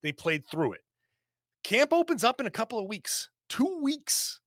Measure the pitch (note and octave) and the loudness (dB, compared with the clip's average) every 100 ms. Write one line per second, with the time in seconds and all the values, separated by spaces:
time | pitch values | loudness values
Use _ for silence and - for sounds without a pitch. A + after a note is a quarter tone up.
0 | D3+ D3 E3+ D#3 - D#3 D3 F2+ _ _ | -4 -4 -2 -2 -2 -2 -2 -2 _ _
1 | _ _ _ _ _ _ - G#3+ D4 E4+ | _ _ _ _ _ _ 0 2 4 4
2 | E4+ D4 A3+ C4 A#3+ - A3 A#3 F#3+ G#3 | 2 2 2 0 -4 -4 -4 -4 -6 -8
3 | - - - _ _ - D#4 F4+ C#4 D4 | -6 -6 -6 _ _ 0 0 2 -2 -2
4 | - - - - | -2 -2 -2 -8